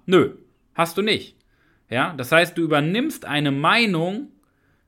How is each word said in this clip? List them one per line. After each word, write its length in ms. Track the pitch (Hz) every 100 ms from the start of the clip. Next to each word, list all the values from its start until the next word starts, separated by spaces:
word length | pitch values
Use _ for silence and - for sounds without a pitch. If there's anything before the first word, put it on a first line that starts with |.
| -
Nö, 300 | 180 113 - - _ _ -
hast 200 | 165 -
du 60 |
nicht. 360 | 214 175 - _ _ _ _ _ -
Ja, 240 | 117 160 147
das 160 | 123
heißt, 240 | 160 170 170
du 60 |
übernimmst 640 | 165 151 151 202 302 - -
eine 240 | 147 147
Meinung 800 | 139 160 214 233 170 170 208 294 _ _ _ _ _